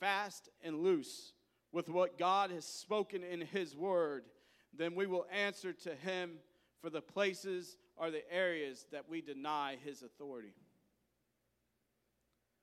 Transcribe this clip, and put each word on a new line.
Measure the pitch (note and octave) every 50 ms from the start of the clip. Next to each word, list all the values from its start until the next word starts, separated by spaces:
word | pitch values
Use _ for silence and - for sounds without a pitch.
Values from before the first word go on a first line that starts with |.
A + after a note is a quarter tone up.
fast | F#3 G3+ G3 G3+ G#3 G3 - - - - - _
and | - E3 D#3 D3+
loose | F3 F#3+ F3+ D3 B2 - - - - - - _ _ _ _ _ _ _
with | - F3 E3+ -
what | E3 F3+ F#3 F3+ F3+ F3
God | F3 F3+ F#3+ G3 G3+ F#3
has | F3+ D#3+ D3
spoken | - - - - - G#3 G#3+ F#3+ - G3+ F#3
in | F3+ F3+ F3 E3+
his | D#3+ C#3+ E3+ G3 F3+ D3+ C#3
word, | D3 F3+ G3 F#3 F3 D#3+ D3 C#3+ B2+ A2+ - - _ _ _ _ _ _ _ -
then | D3 E3 E3+ E3+
we | F#3 G3
will | F#3+ F#3 F3 E3+ F#3
answer | F#3 G3+ G3+ G3+ G3 - F#3+ F#3
to | E3 - - F3 D3
him | C3 D#3 F#3+ F#3 F3+ F3+ E3+ E3 D#3 - _ _ _ _ _ _ _
for | - E3
the | D#3 D3+
places | D3+ - - G3 G3+ G3 F#3 - F#3+ G3 F#3 F3+ F3 - - - _ _ _
or | - E3 E3
the | D#3 D3+ D3+ C3+
areas | E3+ F#3 F#3 F3+ E3+ D#3 D3 C3+ B2+ - - -
that | D3+ C#3+ C3+ D#3
we | D#3+ E3
deny | D3 D3 C#3 C3+ C#3+ D3+ D3+ D3 C#3+ C3+ C3+ B2 C#3
his | C#3+ C3+ -
authority. | B2 A2+ - - D3 C#3+ C3 A#2+ G#2+ G2 - - - _ _ _ _ _ _ _ _ _ _ _ _ _ _ _ _ _ _ _ _ _ _ _ _ _ _ _ _ _ _ _ _ _ _ _ _ _ _ _